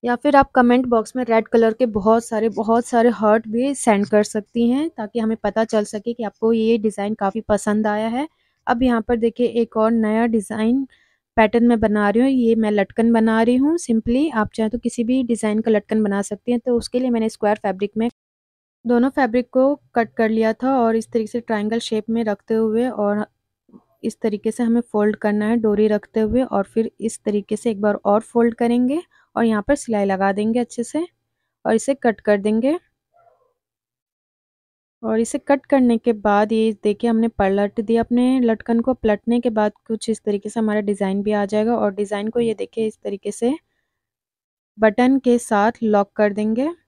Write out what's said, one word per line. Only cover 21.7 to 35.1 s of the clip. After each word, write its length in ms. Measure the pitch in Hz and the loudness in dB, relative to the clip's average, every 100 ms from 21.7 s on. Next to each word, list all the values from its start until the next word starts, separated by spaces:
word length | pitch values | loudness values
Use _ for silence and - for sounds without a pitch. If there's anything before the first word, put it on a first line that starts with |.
| 233 | -4
शेप 280 | - 220 214 | -4 -6 -4
में 140 | 226 | -4
रखते 300 | 220 202 _ | -2 -4 _
हुए 340 | 220 220 220 254 | -2 0 0 -2
और 360 | 220 202 208 - _ _ _ _ - _ _ | -2 -2 -2 -4 _ _ _ _ -20 _ _
इस 160 | 226 - | -8 -4
तरीके 300 | 226 202 220 | -4 -2 -6
से 120 | - | -2
हमें 180 | 233 233 | 0 0
फोल्ड 320 | 240 208 208 208 | 0 0 0 0
करना 280 | 208 208 214 | -2 0 0
है 100 | 233 | 0
डोरी 300 | 220 208 214 | 0 2 2
रखते 300 | 208 - - | 0 -2 -2
हुए, 240 | 220 233 | 0 0
और 200 | 262 196 196 | 0 -2 -2
फिर 260 | - 226 _ | -4 -4 _
इस 180 | 220 - - | -8 -6 -4
तरीके 300 | 208 202 214 | -4 -4 -6
से 160 | 240 | -4
एक 100 | 202 | -2
बार 140 | 208 202 | -2 0
और 240 | - 208 | 0 0
फोल्ड 320 | - 240 233 226 | 0 0 0 0
करेंगे 460 | 233 240 247 302 349 _ _ - | 0 2 0 -2 -6 _ _ -2
और 80 | 233 | 0
यहाँ 180 | 214 | 0
पर 120 | 208 285 | 0 -4
सिलाई 280 | - 208 196 | -2 -2 0
लगा 260 | 190 196 | 0 0
देंगे 260 | 196 214 233 | 0 -2 -2
अच्छे 240 | 240 - | -4 -8
से 220 | 233 294 349 _ _ _ _ _ - | -8 -6 -8 _ _ _ _ _ -2
और 100 | 226 | 0
इसे 180 | - 269 | 0 -2
कट 260 | 240 214 | 0 -2
कर 160 | - 208 | 0 0
देंगे। 380 | 202 220 254 339 _ _ _ _ _ _ _ _ _ _ _ _ _ _ _ _ _ _ _ _ _ _ | 2 0 0 -2 _ _ _ _ _ _ _ _ _ _ _ _ _ _ _ _ _ _ _ _ _ _
और 160 | 220 | -4